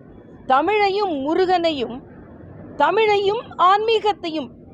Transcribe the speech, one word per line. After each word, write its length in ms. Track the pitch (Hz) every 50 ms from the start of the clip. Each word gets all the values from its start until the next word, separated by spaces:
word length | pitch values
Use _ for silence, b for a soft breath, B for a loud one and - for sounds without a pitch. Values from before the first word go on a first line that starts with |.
| - - - - - - - - - -
தமிழையும் 600 | 254 269 311 370 427 427 415 392 370 415 415 381 311 269 262
முருகனையும் 720 | 294 339 359 370 359 359 339 339 330 311 269 220 - 233 262 - - - - - - - - - - - - - - - -
தமிழையும் 600 | 285 320 370 440 453 427 415 403 403 381 427 480 539 - - - 339 370
ஆன்மீகத்தையும் 800 | 392 415 440 453 453 427 - 427 - - - 339 311 311 262 - - - - -